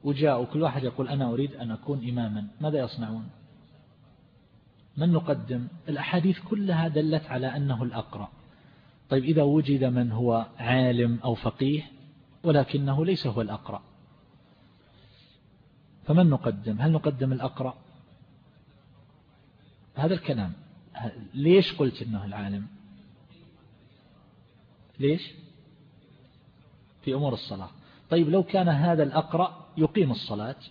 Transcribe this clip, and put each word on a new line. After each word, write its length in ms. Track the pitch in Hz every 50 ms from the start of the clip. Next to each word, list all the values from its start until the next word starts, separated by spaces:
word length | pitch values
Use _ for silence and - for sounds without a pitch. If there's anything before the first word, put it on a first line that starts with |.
| -
وجاءوا 420 | 143 143 135 151 151 135 123 123
كل 160 | - - 151
واحد 220 | 160 147 123 139 127
يقول: 240 | 123 - - 135
"أنا 220 | - 143 139 135 120
أريد 260 | 117 123 139 139 139
أن 160 | - 123 117
أكون 380 | 110 110 - - 143 135 117 123
إماما"، 380 | 123 123 117 107 104 104 101 104 - -
ماذا 180 | 151 156 151 147
يصنعون؟ 500 | 127 113 - - 117 107 110 113 110 - - - - - - - - - _ - - _ _ _ - _ - _ _ _ _ _ _ _ _ - _ _ _ _ _ _ _
من 140 | 143 151 175
نقدم؟ 560 | 170 156 - - 143 120 110 - 127 120 123 - - - - -
الأحاديث 500 | 151 143 - - - 180 160 190 180 -
كلها 480 | - - 220 208 202 190 175 160 165
دلت 380 | 165 147 151 156 156 156 156 -
على 220 | - 131 127 131 131 127
أنه 280 | 147 143 139 127 113 123
الأقرأ. 480 | 120 - 117 - - - 202 202 - - - - - - _ _ - _ _ _ - _ _ _ _
طيب، 140 | 135 135 127
إذا 200 | 147 160 156 147
وجد 400 | 143 147 160 147 135 139 135 135
من 280 | 127 123 123 123 120
هو 340 | 110 113 123 120 113 113 113 - - -
عالم 600 | 120 120 127 131 127 127 123 120 120 117 117 117 -
أو 120 | 127 117
فقيه 560 | - - 120 - - 135 135 147 151 151 - - - - - - - - _ - - -
ولكنه 640 | 170 151 147 131 - - 143 139 139 135 143 160
ليس 220 | 180 190 156 -
هو 140 | 131 104 117
الأقرأ، 420 | 113 101 104 104 - - 104 - - - - - - - - _ _ _ _ _ _ _ _ _ _ _ _ _ _ _ _ - - - - - - _ _ _ _ - _ _ _ _ _ _ _ _ _ - -
فمن 240 | - 151 175 180 165
نقدم؟ 520 | 139 - - 120 107 101 104 113 104 107
هل 100 | 131 160
نقدم 420 | 160 151 - 151 139 123 135 131 131
الأقرأ؟ 440 | 127 131 127 - - 131 127 - - - - - - - _ - _ - _ - _ _ _ _ - _ _ _ _ _ _ - - - _ _ _ _ _ _ _ _ _ _ _ _ - _ _ - _ _
هذا 180 | - 139 165 185
الكلام. 400 | 170 - - 135 113 98 87 - - - - - - - - - - 117 110 - 117 107 - -
ليش 400 | 135 143 160 180 196 185 - -
قلت 280 | - 147 127 - -
أنه 240 | 110 117 110 101 98
العالم؟ 420 | 101 101 107 101 98 101 101 104 - - - - - - - - - - _ - _ - - - - _ _ _ - - _ - _ _ _ _ _ - _ _ _ _ _ _ _ _ _ _ _ _ _ - _ _ -
ليش؟ 320 | 139 143 156 180 - - - - - - - - - - - _ - - _ _ _ _ - _ - _ _ _ _ - _ _ _ - - _ _ _ _ _
في 120 | - 139 131
أمور 200 | 139 147 139 120
الصلاة. 360 | 104 - - 104 95 92 90 - - - - - - - -
طيب، 200 | 165 170 165 147
لو 140 | 165 196 175
كان 260 | - - 190 180 175
هذا 340 | 156 139 151 175 170 156 151
الأقرأ 580 | 139 - 156 156 - - 165 180 - - - - - -
يقيم 340 | 160 156 151 - 214 180 135
الصلاة 440 | 117 104 - - 110 104 107 117 139 - - -